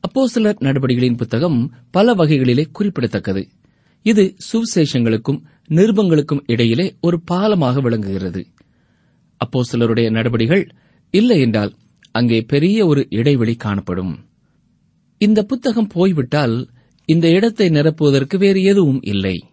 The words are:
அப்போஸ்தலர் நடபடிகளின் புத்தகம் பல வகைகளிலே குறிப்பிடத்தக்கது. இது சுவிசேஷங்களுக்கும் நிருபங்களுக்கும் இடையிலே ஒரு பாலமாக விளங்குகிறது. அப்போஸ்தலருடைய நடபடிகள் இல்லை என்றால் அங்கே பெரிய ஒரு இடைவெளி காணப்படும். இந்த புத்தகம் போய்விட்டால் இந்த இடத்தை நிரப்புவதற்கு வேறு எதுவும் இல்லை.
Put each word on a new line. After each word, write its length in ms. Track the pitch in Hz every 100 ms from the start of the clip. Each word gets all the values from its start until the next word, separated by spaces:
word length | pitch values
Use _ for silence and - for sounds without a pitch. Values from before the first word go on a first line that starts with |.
| -
அப்போஸ்தலர் 520 | 262 262 240 214 208
நடபடிகளின் 560 | 135 139 131 123 127 120
புத்தகம் 580 | 117 117 170 131 131 - _
பல 240 | 175 220
வகைகளிலே 500 | 214 156 147 127 123 156
குறிப்பிடத்தக்கது. 760 | - 202 156 117 101 - 98 - _ _ _ _ _
இது 340 | 214 220 190 - -
சுவிசேஷங்களுக்கும் 880 | 226 226 190 151 127 117 113 - 143 - _ _
நிருபங்களுக்கும் 720 | 156 220 208 196 156 143 143 -
இடையிலே 500 | 117 117 117 190 -
ஒரு 220 | 170 170
பாலமாக 580 | - 180 214 202 131 131
விளங்குகிறது. 680 | 127 113 98 98 92 87 - _ _ _ _ _ _ _ _ _
அப்போஸ்தலருடைய 760 | - 127 123 117 117 113 113
நடபடிகள் 580 | 113 117 113 113 185 - _ _ _ _
இல்லை 300 | 185 240 190
என்றால் 340 | 123 107 104 - _ _ _
அங்கே 300 | 117 120 113
பெரிய 440 | 110 143 170 220 185
ஒரு 200 | 139 -
இடைவெளி 440 | 104 131 139 113
காணப்படும். 760 | 117 107 101 95 92 92 - - _ _ _ _ _ _ _ _ _
இந்த 260 | 208 214
புத்தகம் 420 | 208 254 269 226 208
போய்விட்டால் 800 | 170 190 160 123 147 131 113 131 _ _ _
இந்த 240 | - 165 165
இடத்தை 400 | 175 226 220 190
நிரப்புவதற்கு 720 | 151 156 156 147 135 135 190
வேறு 240 | 196 190
எதுவும் 380 | 190 202 156 135
இல்லை. 420 | - 101 95 87 -